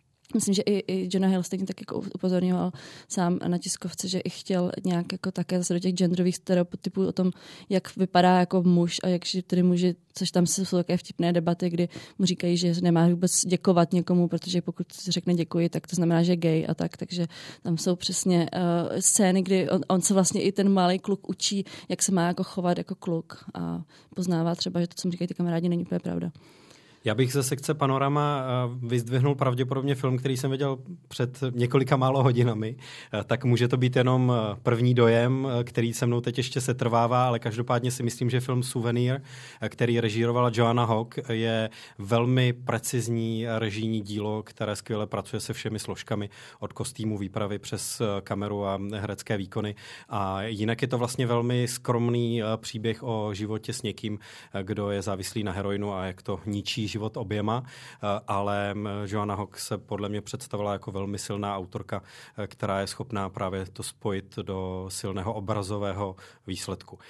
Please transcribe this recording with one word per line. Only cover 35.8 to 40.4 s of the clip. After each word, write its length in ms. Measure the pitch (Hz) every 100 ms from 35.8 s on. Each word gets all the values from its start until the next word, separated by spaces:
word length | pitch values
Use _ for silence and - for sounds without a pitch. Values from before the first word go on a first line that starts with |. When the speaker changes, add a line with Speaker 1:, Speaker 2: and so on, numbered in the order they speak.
| 117
Speaker 2:
se 140 | 113 120
mnou 140 | 120
teď 180 | 120 117
ještě 220 | 127 135
setrvává, 640 | 127 127 120 117 117 123 127
ale 120 | 117
každopádně 520 | 117 107 123 120 123
si 120 | -
myslím, 280 | 120 - 120
že 100 | 123
film 220 | 127 127
Suvenýr, 580 | 127 127 117 120 123 135 - - - -
eh, 80 | 110
který 320 | - 120 120
režírovala 500 | 113 110 117 120